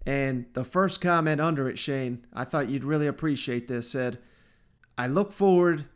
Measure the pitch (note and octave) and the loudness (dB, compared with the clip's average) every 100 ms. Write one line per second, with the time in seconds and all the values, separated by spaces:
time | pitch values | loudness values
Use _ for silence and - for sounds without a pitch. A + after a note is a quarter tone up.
0 | - C#3 C3+ B2+ A#2+ - B2+ F3+ F#3+ F#3+ | -4 -2 0 -2 -6 -8 -2 0 0 0
1 | F3+ E3+ D#3 D3 D#3+ D3+ C3 - - C3+ | 0 2 2 2 0 0 -2 -4 -4 -4
2 | B2+ B2 - - B2+ D#3 B2 C3+ C3+ D3+ | -4 -6 -10 -10 -4 -2 -2 -4 -2 0
3 | D3+ C#3+ D#3+ C#3 - A#2+ A#2+ B2 A#2 C3+ | 0 -2 -2 -2 -2 -4 -4 -6 -4 -2
4 | B2 A#2 - _ _ _ _ _ _ - | -4 -6 -16 _ _ _ _ _ _ -6
5 | B2 D3+ G3+ - G3 F3+ F3 D#3 D3 | 0 0 0 4 6 6 6 2 -4